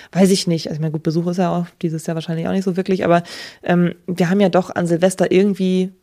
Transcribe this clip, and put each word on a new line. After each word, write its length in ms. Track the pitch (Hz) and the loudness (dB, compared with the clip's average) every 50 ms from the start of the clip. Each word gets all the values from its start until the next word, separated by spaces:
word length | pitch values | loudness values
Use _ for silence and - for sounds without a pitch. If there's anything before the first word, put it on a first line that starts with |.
| - - - | -18 -6 2
weiß 160 | 170 196 180 | 2 4 4
ich 180 | 196 185 - | 4 2 2
nicht. 200 | 175 165 156 - | 0 -2 -2 -2
Also 80 | - 165 | -6 -6
ich 40 | 147 | -4
meine, 140 | 160 160 151 | -4 -4 -4
gut, 100 | 156 - | -2 -2
Besuch 240 | 175 156 170 170 | -2 0 0 -2
ist 100 | 180 175 | 0 0
ja 160 | 190 180 170 170 | 0 0 0 0
auch 120 | 175 175 - - - | -2 -4 -6 -6 -6
dieses 240 | - 165 156 160 - | -6 -4 -4 -4 -6
Jahr 100 | - 165 | -6 -6
wahrscheinlich 320 | 165 160 - 165 165 165 | -6 -4 -4 -4 -4 -4
auch 60 | - 185 | -2 -2
nicht 100 | 196 190 | -2 -2
so 140 | 196 170 | -2 -2
wirklich, 260 | 190 185 - 190 185 - | -2 -2 -2 -2 0 2
aber, 200 | 165 170 175 175 - - - - - - _ - | 2 2 2 0 -2 -10 -16 -16 -18 -18 _ -2
ähm, 320 | - 175 175 175 175 - - _ | 0 2 2 2 2 -2 -6 _
wir 220 | - 175 175 180 165 | -6 -2 0 0 2
haben 100 | 190 202 | 2 2
ja 80 | 202 | 2
doch 260 | 185 175 180 180 - - | 4 2 2 0 0 -2
an 140 | - 175 | -4 0
Silvester 440 | 165 170 165 180 190 190 - 180 - | 0 2 2 2 0 2 0 0 2
irgendwie 600 | - 185 202 208 196 - 185 185 185 185 185 190 - _ | 4 4 4 2 0 0 0 0 0 0 0 -2 -6 _